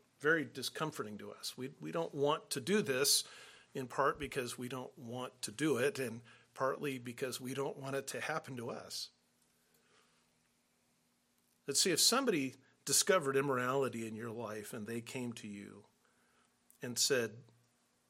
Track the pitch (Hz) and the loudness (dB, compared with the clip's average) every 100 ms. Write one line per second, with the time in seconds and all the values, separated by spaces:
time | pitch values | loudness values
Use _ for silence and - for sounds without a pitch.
0 | _ - 147 165 127 131 120 - 160 - | _ -2 2 2 0 -6 -6 -2 -4 -4
1 | 107 104 101 - - - 131 - 156 165 | -6 -6 -10 -10 -10 -8 -10 -8 -6 -2
2 | 165 151 143 156 - 139 127 208 143 127 | -2 2 4 2 0 -4 2 2 4 4
3 | 143 - - - - - - 139 123 - | 6 4 2 -12 -20 -20 -10 -8 -4 2
4 | 139 151 131 143 123 120 123 131 127 - | 2 2 -4 -4 -4 -6 -6 -8 -10 -12
5 | 117 123 127 - - 104 156 117 139 131 | -8 -6 -6 -8 -10 0 2 4 2 2
6 | 123 113 - - _ - 135 143 147 131 | -4 -6 -14 -20 _ -2 -2 0 -4 -4
7 | 120 117 131 120 127 135 139 170 135 139 | -8 -6 -6 -6 -6 -4 -4 -6 -4 -4
8 | 135 123 - 156 - 127 117 - - - | -4 -6 -4 -4 -6 -8 -6 -8 -8 -10
9 | - _ _ _ _ _ _ _ _ _ | -10 _ _ _ _ _ _ _ _ _
10 | _ _ _ _ _ _ _ _ _ _ | _ _ _ _ _ _ _ _ _ _
11 | _ _ _ _ _ _ - 139 196 160 | _ _ _ _ _ _ -2 4 4 6
12 | - 240 254 170 131 - _ _ - - | 6 6 4 2 0 -6 _ _ 2 4
13 | - 190 139 135 143 127 123 139 127 113 | 6 4 6 2 4 2 2 2 2 0
14 | 113 110 117 113 107 110 104 123 104 117 | -6 -6 -6 -6 -6 -6 -8 -8 -6 -6
15 | 117 131 120 110 110 101 101 101 - _ | -6 -6 -6 -6 -10 -10 -12 -16 -20 _
16 | _ _ _ _ _ _ _ - 123 120 | _ _ _ _ _ _ _ -10 -6 0
17 | - 131 113 110 - _ _ _ _ _ | 4 4 2 -4 -20 _ _ _ _ _